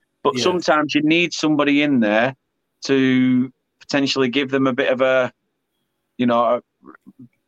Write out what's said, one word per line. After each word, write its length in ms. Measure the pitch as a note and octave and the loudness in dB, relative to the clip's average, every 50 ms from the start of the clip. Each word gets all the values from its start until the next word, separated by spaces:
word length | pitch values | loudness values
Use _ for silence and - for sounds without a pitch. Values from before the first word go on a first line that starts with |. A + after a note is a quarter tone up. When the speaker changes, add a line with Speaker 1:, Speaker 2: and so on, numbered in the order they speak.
| _ _ _ _ - | _ _ _ _ -2
Speaker 1:
But 100 | C#3+ C3 | -2 -2
Speaker 2:
Yes. 80 | B2+ A#2 | 0 0
Speaker 1:
sometimes 520 | F3+ F3+ F3 - - D#3 D3+ D3+ C#3+ - | -2 -2 0 0 0 0 0 0 0 -2
you 80 | D3+ D3+ | 0 0
need 300 | D3+ D#3+ E3+ F3 D#3 - | 2 2 2 0 -2 -4
somebody 500 | - - D#3 D#3 D3 D3 C#3+ C#3+ D3 D3 | -4 -2 0 0 0 2 2 2 2 2
in 160 | D3 C#3 A#2+ | 2 2 2
there 360 | A2 G#2 G#2+ A2 A#2+ C3+ C3 - _ _ _ _ _ _ _ _ - | 2 2 2 2 0 0 -2 -8 _ _ _ _ _ _ _ _ -4
to 680 | - C#3 C3+ C3 C3 B2+ B2+ B2+ B2+ B2+ B2 B2+ C3 - _ _ _ _ _ | -2 0 2 2 2 2 2 2 2 2 0 0 -2 -6 _ _ _ _ _
potentially 480 | - - - C#3+ C#3 C3+ - C#3 C3 A#2+ | -8 -4 -2 -2 -2 -2 0 0 -2 0
give 220 | A#2 C#3 C#3 C3 | 0 -2 -2 -2
them 160 | C#3 C3 C3+ | -2 -2 0
a 80 | C3+ B2 | 0 0
bit 180 | B2+ C#3 - | -2 -2 -2
of 80 | B2+ A#2+ | 0 0
a, 300 | C3 C3 C3 C3 B2+ A#2+ - _ _ _ _ _ _ _ _ _ _ _ _ _ _ _ _ - | 0 2 2 0 0 -2 -6 _ _ _ _ _ _ _ _ _ _ _ _ _ _ _ _ -4
you 80 | B2 | -2
know, 360 | A#2+ A#2+ A#2+ A#2+ A2+ B2 - - _ _ _ _ C#2 - - _ - - - A#2+ - _ _ _ | 0 2 2 2 0 0 -2 -4 _ _ _ _ -20 -20 -20 _ -20 -20 -20 -20 -20 _ _ _